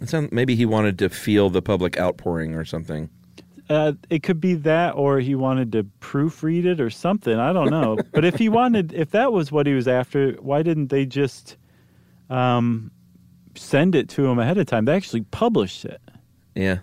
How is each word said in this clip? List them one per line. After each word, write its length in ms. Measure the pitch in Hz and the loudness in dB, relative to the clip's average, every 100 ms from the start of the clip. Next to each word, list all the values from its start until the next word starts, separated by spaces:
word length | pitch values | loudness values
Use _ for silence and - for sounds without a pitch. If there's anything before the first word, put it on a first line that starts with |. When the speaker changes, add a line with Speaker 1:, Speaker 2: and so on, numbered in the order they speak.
Speaker 1:
It 60 | 120 | -6
sounds, 220 | 160 147 | -4 -2
maybe 240 | 117 131 117 | 0 0 2
he 100 | 117 | 2
wanted 320 | 107 107 90 | 2 2 2
to 100 | 95 | -2
feel 400 | - - 104 101 | -2 0 4 4
the 120 | 90 | 2
public 380 | 87 95 90 - | 0 0 0 0
outpouring 560 | 90 - 90 82 80 80 | -2 -2 -4 -4 -4 -6
or 80 | |
something. 460 | 80 82 80 78 78 - _ - - - - | -8 -8 -8 -8 -10 -14 _ -20 -20 -20 -2
Speaker 2:
Uh, 220 | 151 151 147 - | 0 0 -2 -4
it 140 | 165 | -4
could 160 | - 165 | -2 -2
be 140 | 185 | 0
that, 420 | 170 151 160 175 147 | 0 2 2 0 0
or 240 | 139 139 | 2 2
he 160 | 131 135 | 0 0
wanted 380 | 131 131 120 | 0 0 0
to 100 | 110 101 - | -2 -4 -8
proofread 640 | - 139 156 - 156 170 | -6 -2 -2 -2 -2 0
it 160 | 180 170 | 0 0
or 100 | 117 | -2
something. 480 | - 175 208 120 113 | -2 -2 -2 0 0
I 140 | 131 | 2
don't 200 | 180 147 | 2 2
know. 260 | 160 120 110 - | 2 0 -2 -2
Speaker 1:
<laughs> 60 | |
Speaker 2:
But 100 | - | 0
if 120 | 170 175 | 2 2
he 120 | 220 | 2
wanted, 460 | 226 247 220 160 | 2 2 2 0
if 180 | - 151 | -4 -2
that 220 | 202 269 | 2 2
was 180 | 208 139 | 0 0
what 160 | 147 143 | 0 2
he 60 | |
was 140 | 135 123 | 2 2
after, 440 | 127 123 143 135 - | 0 0 0 0 -2
why 240 | 131 143 | -2 0
didn't 240 | 165 156 135 | 0 0 0
they 180 | 139 135 | 0 0
just, 520 | 135 139 - - - _ _ _ _ _ _ - | 0 -2 -4 -18 -20 _ _ _ _ _ _ -6
um, 640 | 127 127 120 120 113 113 - _ - _ - - - | 0 2 2 2 -2 -6 -18 _ -20 _ -20 -20 -20
send 400 | - 139 175 165 | -2 2 4 2
it 120 | - | 0
to 200 | - 135 | 0 0
him 100 | 120 | 2
ahead 220 | 117 190 | 0 0
of 80 | 147 | 0
time? 180 | 117 110 | 0 2
They 100 | 180 | 0
actually 260 | - 117 | -2 -6
published 640 | 104 - 240 202 95 - | -8 -2 0 2 0 -4
it. 160 | - - - - _ _ _ | -14 -16 -20 -20 _ _ _
Speaker 1:
Yeah, 240 | - 95 92 | -4 -2 -2